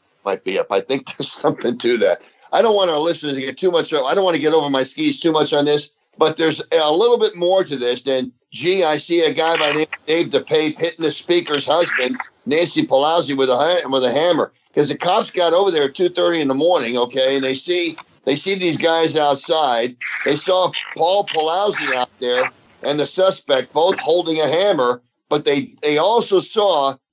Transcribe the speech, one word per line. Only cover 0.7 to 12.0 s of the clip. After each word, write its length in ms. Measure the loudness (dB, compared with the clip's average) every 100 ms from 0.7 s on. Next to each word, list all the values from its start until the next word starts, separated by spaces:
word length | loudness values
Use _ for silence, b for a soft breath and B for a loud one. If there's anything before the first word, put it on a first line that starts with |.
I 80 | -2
think 260 | -2 -4 -6
<laughs> 100 | -10
there's 140 | -8
something 480 | -4 -2 -2 -4 -2
to 180 | 0 2
that. 300 | 0 0 b b b
I 100 | 0
don't 120 | 2
want 160 | 2 2
our 80 | 0
listeners 360 | -2 -2 -4 -6
to 40 |
get 160 | -6 -4
too 140 | 0
much 220 | 0 0
up. 120 | -2 0
I 80 | 0
don't 80 |
want 100 | 2
to 80 | 2
get 100 | 2
over 160 | 2 2
my 140 | 0
skis 380 | -2 -2 -2 0
too 100 | 0
much 220 | 0 2
on 140 | 0 2
this, 220 | 0 -2 _ _ 0
but 180 | 0 2
there's 240 | 0 -2 0
a 180 | 0 2
little 240 | 2 4 4
bit 180 | 2 0
more 260 | 0 2
to 140 | 0 -2
this 260 | -2 -2
than, 300 | -2 -2 -2 -10 _
"Gee, 300 | -6 -2 0
I 140 | 0 0
see 240 | 0 0
a 120 | 2
guy 240 | 0 0 0
by 120 | 0
the 60 |
name 80 | -2 -4
of 140 | -6 -2
Dave 200 | 0 0
DePape 500 | -2 0 0 0 -2
hitting 240 | -4 -2
the 80 | -4
speaker's 520 | -2 0 0 0 -2
husband, 520 | 0 0 2 0